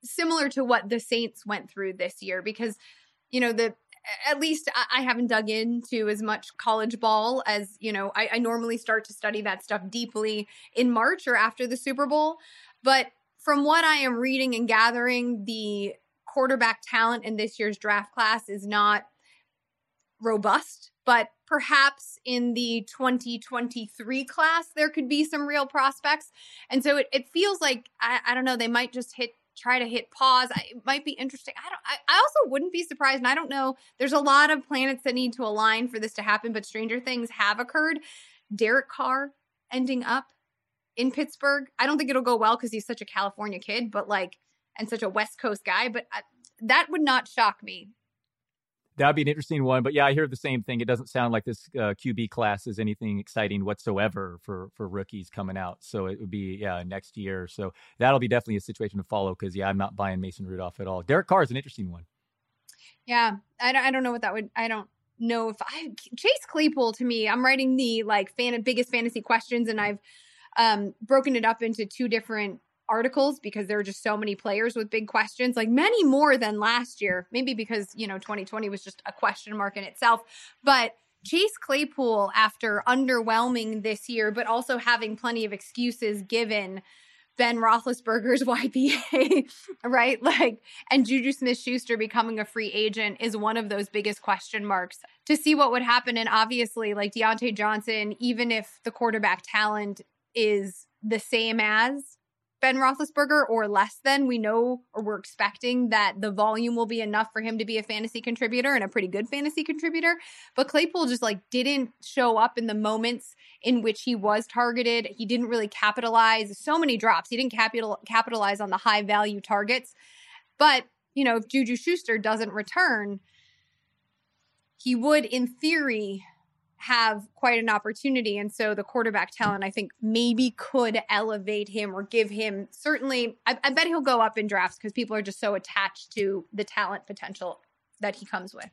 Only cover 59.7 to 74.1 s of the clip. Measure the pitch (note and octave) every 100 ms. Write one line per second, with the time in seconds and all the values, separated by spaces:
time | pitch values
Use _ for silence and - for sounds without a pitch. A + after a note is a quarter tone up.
59.7 | G2 G2 G2 G2 F#2 F#2 F2+ F#2+ F#2 F#2
60.7 | - F#2+ F#2 F2 D3+ F#3+ F#3+ D3 B2+ C#3
61.7 | - F#2+ F2 E2+ _ _ _ _ _ _
62.7 | - - _ - A#3+ A3+ G3+ _ _ B3
63.7 | C4 C4 C4 B3+ A#3+ A3 G3+ G#3+ - A3+
64.7 | A3 G3+ _ _ _ A#3 A#3 A3+ G#3+ -
65.7 | D4+ D#4+ G#3 - B3 G#4 C#5 - D#4 D4+
66.7 | D4+ A#3 A3+ B3 A#3 G#3+ A3+ B3+ C4 C4
67.7 | C4 B3 A3+ G#3+ G#3 G3 - B3 A#3+ A3
68.7 | A#3+ B3 A#3+ A#3 A#3+ - A3+ - A#3+ A3+
69.7 | A3 G#3 G#3 _ - _ _ - - A3+
70.7 | G#3 G3+ - G#3+ C4+ C4+ B3+ A3 A3+ A3+
71.7 | A3+ G#3 - B3 A3+ A3 A3 G3+ F#3 _
72.7 | _ - A3+ A#3+ C4 C#4 C4+ A3 G#3+ F#3+
73.7 | G#3 G3 G3 A3+